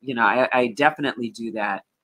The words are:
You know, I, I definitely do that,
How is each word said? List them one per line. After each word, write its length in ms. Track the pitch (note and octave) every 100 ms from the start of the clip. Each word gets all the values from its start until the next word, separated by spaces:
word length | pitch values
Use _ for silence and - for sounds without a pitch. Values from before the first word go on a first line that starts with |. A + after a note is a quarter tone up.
You 140 | C3
know, 80 | A#2+
I, 260 | A2+ A#2+ B2+
I 140 | B2+ A#2+
definitely 640 | G#2 C#3+ D3+ C#3 A#2 A#2
do 200 | G#2 A2+
that, 300 | G#2+ G#2 G2 - _